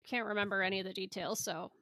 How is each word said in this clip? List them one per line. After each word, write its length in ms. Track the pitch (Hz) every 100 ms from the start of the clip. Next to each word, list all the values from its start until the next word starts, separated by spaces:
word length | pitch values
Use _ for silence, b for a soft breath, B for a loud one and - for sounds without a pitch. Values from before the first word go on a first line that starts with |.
| -
can't 220 | 240 220
remember 340 | 214 202 196
any 180 | 185 190
of 60 | 190
the 80 |
details, 460 | 190 190 185 175 220
so. 260 | - 165 180 -